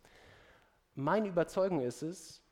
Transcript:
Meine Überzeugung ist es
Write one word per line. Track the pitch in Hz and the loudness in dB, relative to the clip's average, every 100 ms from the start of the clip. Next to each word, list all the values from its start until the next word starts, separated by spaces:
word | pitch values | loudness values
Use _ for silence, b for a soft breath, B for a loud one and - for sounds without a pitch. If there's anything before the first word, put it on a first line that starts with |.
| b b b b b b b b _ - | b b b b b b b b _ -4
Meine | 143 202 208 | 2 2 2
Überzeugung | 170 160 196 190 165 | 2 2 2 2 2
ist | 123 - | 0 -4
es | 156 185 - - _ | -8 -8 -16 -20 _